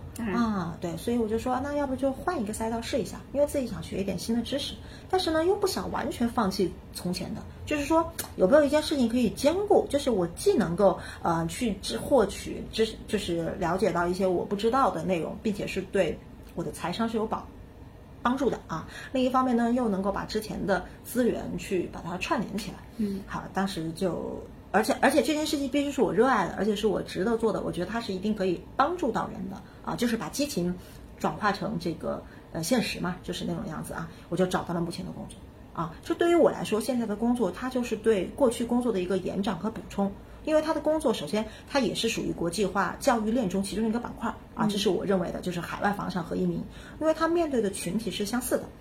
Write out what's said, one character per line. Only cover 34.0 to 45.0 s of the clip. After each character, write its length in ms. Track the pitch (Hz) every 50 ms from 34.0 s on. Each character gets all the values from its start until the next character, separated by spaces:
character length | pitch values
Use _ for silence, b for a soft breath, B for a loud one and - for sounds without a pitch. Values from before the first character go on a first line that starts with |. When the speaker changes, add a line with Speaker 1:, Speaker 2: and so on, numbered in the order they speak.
| 165 B B B B B
Speaker 2:
我 80 | 170
就 100 | 165 185
找 180 | 180 185 165 -
到 100 | - 170
了 80 | 175
目 100 | 170 165
前 140 | - - 160
的 60 | 160
工 140 | - - - -
作 80 | - - - - - - - - -
啊。 200 | - 165 165 B B -
就 100 | - 339
对 140 | - 349 339
于 40 | 339
我 160 | 339 247 170
来 120 | - - 180
说， 160 | - 214 208
现 200 | 240 - 254 240
在 60 | 233
的 100 | 202 208
工 200 | 202 226 240 240
作， 140 | - 214 175
它 180 | 180 - 247 262
就 120 | - 254 240
是 120 | - 220
对 300 | 208 - 233 220 190 175 - -
过 140 | - 277 240
去 160 | 240 - 240
工 160 | 233 240 247
作 100 | 240 247
的 100 | 202 185
一 40 | 180
个 120 | 165 190 185
延 240 | 175 175 170 180
展 160 | 202 214 185 160
和 140 | 196 220
补 100 | 220 - - -
充。 220 | - - 196 196 - B B B B B -
因 100 | 294 311
为 60 | 311
他 120 | 311 311 320
的 60 | 302
工 180 | 302 311 311 320
作， 160 | 311 254 208
首 140 | - - 151
先 180 | 208 214 220 B B B B -
他 120 | - 277
也 120 | 240 185 -
是 140 | - - 226
属 140 | - 175
于 100 | - 165
国 180 | 165 - 165 170
际 160 | 170 214 202
化 300 | 180 185 202 185 170 - -
教 220 | - 277 247 226
育 80 | 214 220
链 180 | 233 262 226 180
中 120 | 185 190
其 140 | 196 - -
中 100 | 208 226
一 60 | 226
个 80 | 214 240
板 120 | 220 - - -
块 120 | 226 226 - - - - -
啊， 100 | - 214
Speaker 1:
嗯。 40 | 208
Speaker 2:
这 80 | 202 196
是 120 | - 214
我 160 | 170 -